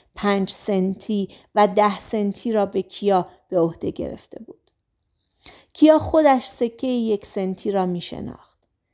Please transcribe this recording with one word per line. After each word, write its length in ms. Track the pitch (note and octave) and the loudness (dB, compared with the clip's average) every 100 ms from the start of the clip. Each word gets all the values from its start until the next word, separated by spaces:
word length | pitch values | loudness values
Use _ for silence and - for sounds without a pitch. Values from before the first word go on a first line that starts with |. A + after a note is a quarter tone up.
| _ - | _ -4
پنج 340 | G3+ G3 F#3+ | 0 0 0
سنتی 800 | - - F#3+ F#3 F#3 - G#3 F#3+ - _ G#3 | -2 -2 0 0 -4 -4 -4 -4 -10 _ 2
و 120 | G#3 | 2
ده 320 | G3 G#3 G3 | 4 2 0
سنتی 520 | - A3 G3+ G3 A#3+ | -2 -2 -2 -4 -2
را 140 | G#3+ G3 | -2 0
به 160 | G3 | -2
کیا 460 | - - G3+ F#3 F3 - _ | -6 -4 0 0 0 -10 _
به 100 | F#3 | 0
عهده 320 | E3 D#3+ - | 0 -2 -8
گرفته 480 | - - - - - | -8 -10 -12 -18 -20
بود. 320 | A3+ - _ _ _ _ _ _ _ _ - - _ | -20 -20 _ _ _ _ _ _ _ _ -20 -20 _
کیا 260 | - D4+ D#4 | 4 6 6
خودش 460 | - D#4+ D4+ B3+ - | 4 4 4 4 0
سکهٔ 420 | - A#3 A#3 C4 | -2 -4 -2 -4
یک 380 | B3 A3+ G3+ - | -2 0 -2 -4
سنتی 460 | G#3 F#3+ F#3 G#3 | -4 -4 -4 -2
را 140 | G3 F3+ | 0 0
می‌شناخت. 840 | F3 - - - - _ _ _ _ _ | -2 -8 -10 -12 -14 _ _ _ _ _